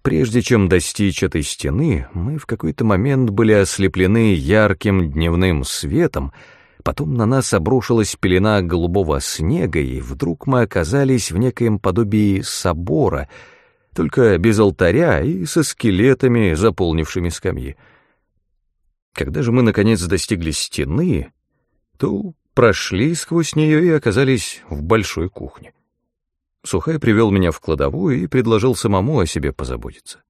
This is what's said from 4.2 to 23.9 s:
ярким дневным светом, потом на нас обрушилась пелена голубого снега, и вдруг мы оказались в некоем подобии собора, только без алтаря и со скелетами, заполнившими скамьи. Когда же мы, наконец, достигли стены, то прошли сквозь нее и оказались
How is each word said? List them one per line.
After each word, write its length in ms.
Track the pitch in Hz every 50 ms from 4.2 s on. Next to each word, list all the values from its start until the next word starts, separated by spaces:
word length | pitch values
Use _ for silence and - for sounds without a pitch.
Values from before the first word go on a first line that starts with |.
| 113 107 95
ярким 800 | 80 65 71 101 107 107 101 95 - - 104 98 95 87 76
дневным 520 | 69 78 80 85 82 87 92 92 85 71 65
светом, 720 | - - - - 71 87 139 175 143 - - 67 69 - - - - - _ _ _ _ _ -
потом 320 | - 76 - 151 156 135
на 100 | 120 110
нас 280 | 110 131 135 120 - -
обрушилась 640 | - 78 104 131 127 110 - 123 113 104 - -
пелена 460 | - - 92 90 92 98 110 107 101
голубого 580 | 92 82 90 85 85 85 87 101 92 76 73 67
снега, 600 | - - - - 78 87 135 - - 95 76 78
и 200 | 69 64 64 -
вдруг 480 | 65 64 67 - 139 139 - - -
мы 140 | 135 131 123
оказались 720 | 113 - - 95 82 73 110 139 139 135 131 120 - -
в 60 | 78
некоем 420 | 92 123 127 - - 120 113 107 98
подобии 640 | - 95 87 110 117 101 110 107 107 101 98 98
собора, 880 | - - - - - 92 82 80 87 - - 160 135 92 73 67 71 - - - - - - _ _ _ _ _ _ _ -
только 440 | - - - - 139 123 110 95
без 220 | 85 90 113 107 104
алтаря 640 | 110 98 - - 92 85 90 143 175 160 104 71
и 240 | 80 131 175 190 175
со 180 | 151 - 170 151
скелетами, 920 | - - - - 113 95 90 113 135 131 - - 127 120 117 107 92 78
заполнившими 760 | 76 101 113 - - 92 85 80 82 80 - - 92 87 85
скамьи. 460 | - - - 92 - 67 65 69 69 _ _ _ _ _ _ _ _ _ _ _ _ _ _ _ _ _ _ _ _ _ _ _ _ _ _ _ _
Когда 280 | - 73 67 82 151
же 100 | 135 117
мы, 120 | 117 127 123
наконец, 380 | 110 101 107 101 110 113 87 90
достигли 480 | 85 95 87 - - 110 85 85 78
стены, 800 | 73 - - - - - 71 67 80 131 175 185 117 73 67 - _ _ _ _ _ _ _ _ _ _ _ _ _
то 360 | _ - - 101 143 214 180 - _ _ _ _
прошли 600 | - 120 113 95 - - - 95 92 123 156 170
сквозь 400 | 156 - - 165 170 160 - -
нее 240 | 156 156 156 156 151
и 100 | 175
оказались 720 | 175